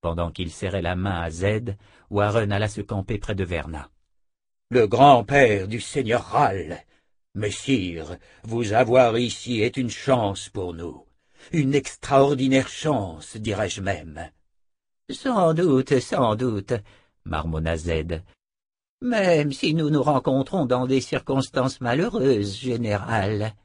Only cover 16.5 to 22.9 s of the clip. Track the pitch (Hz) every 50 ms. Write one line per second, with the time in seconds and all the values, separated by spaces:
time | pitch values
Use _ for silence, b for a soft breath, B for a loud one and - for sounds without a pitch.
16.5 | 113 101 98 - 127 110 101 b b b b b b _ _ - 82 78 76 82
17.5 | 80 80 80 80 82 80 80 87 82 80 80 82 87 80 - b b _ _ _
18.5 | _ _ _ _ _ _ _ _ _ _ - 247 240 214 196 185 175 151 147 147
19.5 | 135 - - 165 151 165 160 147 156 147 127 147 147 131 - - 131 135 131 -
20.5 | - 190 151 120 127 123 127 127 131 135 123 - - 135 - - 135 135 131 -
21.5 | - 135 127 131 131 - 127 120 120 143 175 240 - 240 127 139 131 104 101 101
22.5 | 95 110 131 127 120 117 120 107